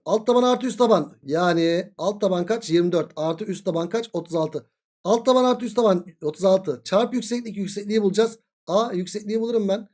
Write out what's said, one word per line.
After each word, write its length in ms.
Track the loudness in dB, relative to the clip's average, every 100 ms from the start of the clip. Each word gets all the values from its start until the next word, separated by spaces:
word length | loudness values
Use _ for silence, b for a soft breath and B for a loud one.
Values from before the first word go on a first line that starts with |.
Alt 220 | -2 -2 2
taban 160 | 4
artı 240 | 4 2 0
üst 120 | 2
taban. 340 | 4 4 2 -10
Yani 720 | -4 0 2 2 2 0 -4 -6
alt 220 | -4 0
taban 260 | 0 0 -2
kaç? 240 | -4 0
Yirmi 220 | 2 2
dört. 200 | 0 -2 -4
Artı 280 | -4 -4
üst 200 | -6 -6
taban 240 | -4 -4 -2
kaç? 220 | -4 -4
Otuz 220 | -8 -4
altı. 320 | -4 -4 -6 -12 _ _ _
Alt 220 | 0 0 4
taban 180 | 4
artı 200 | 4 0
üst 120 | -2 2
taban 300 | 2 2 -2 -8
otuz 220 | -6 0
altı. 360 | 2 2 0 -8
Çarp 300 | -2 0 0
yükseklik, 420 | -2 -4 -6 -8 -8
yüksekliği 460 | -6 -6 -2 0
bulacağız. 360 | 2 2 0 -2 _ _ -2
A, 260 | 0 0
yüksekliği 480 | -4 -6 -8 -4 -4
bulurum 280 | -2 -2 0
ben. 200 | -4 -6